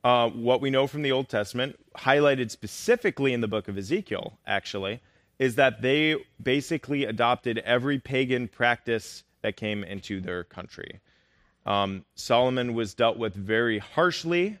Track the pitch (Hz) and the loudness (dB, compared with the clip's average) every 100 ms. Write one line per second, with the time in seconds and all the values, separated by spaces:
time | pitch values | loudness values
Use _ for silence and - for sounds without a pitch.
0 | 123 123 117 117 117 127 135 135 143 147 | 4 4 4 0 2 2 4 2 0 -2
1 | 143 131 135 110 104 120 135 - _ - | 0 0 0 -4 -2 -4 -6 -6 _ -4
2 | 131 143 147 135 117 - 107 - - 240 | 2 6 6 4 -2 -6 -12 -8 0 2
3 | 202 - 139 123 110 107 101 101 98 180 | 2 0 0 0 0 -2 -4 -8 -2 -4
4 | 196 95 - - - 101 - 101 95 117 | -2 -6 -6 -12 -4 -4 -4 -6 -6 -8
5 | _ _ _ _ 131 113 131 107 127 147 | _ _ _ _ 0 4 4 4 0 2
6 | 156 156 - _ - 139 139 156 - 143 | 2 0 -6 _ 0 0 0 -6 -2 -4
7 | 123 110 120 123 123 113 110 123 131 143 | -2 0 2 2 0 -4 0 0 2 -4
8 | - 131 131 127 123 _ 120 120 - 113 | -2 -2 0 0 -4 _ 2 2 0 -4
9 | - - _ _ 110 101 107 104 98 101 | -4 -18 _ _ -6 -4 -4 -4 -6 -10
10 | - 98 92 90 85 - 95 - - - | -8 -8 -6 -8 -8 -14 -16 -16 -16 -18
11 | _ _ _ _ _ _ - 101 98 95 | _ _ _ _ _ _ -2 0 0 -4
12 | - - - 120 127 127 123 117 110 - | -12 -16 2 4 4 0 -2 -2 -4 0
13 | 117 113 110 95 98 110 120 107 - - | 0 2 -4 -6 0 2 2 -2 -4 0
14 | 175 160 165 175 190 208 | 0 0 -2 0 -2 -4